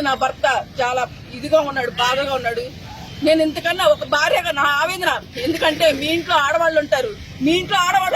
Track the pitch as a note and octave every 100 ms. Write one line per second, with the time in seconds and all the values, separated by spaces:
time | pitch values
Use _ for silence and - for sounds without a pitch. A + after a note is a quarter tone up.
0 | C#4+ C4+ C4 - C#4+ A#3 - - B3 B3+
1 | B3 - - B3 C#4+ D#4 C#4+ C#4 A#3+ A#3
2 | A#3+ C4 C#4 C4 A#3+ A#3 B3+ - - -
3 | - - D4+ D#4+ D#4 D4+ E4+ F4+ E4+ D4+
4 | D4 D4 D#4+ A#4 E4+ C#4+ C#4+ C#4+ E4 F#4
5 | E4+ B3 - B3+ C4 E4 E4+ D4+ E4 C4+
6 | D4+ E4+ E4+ E4 C#4+ E4 E4 D#4 D4 C#4
7 | - - - - C4 F4 F4+ G4 F4+ F#4+
8 | F#4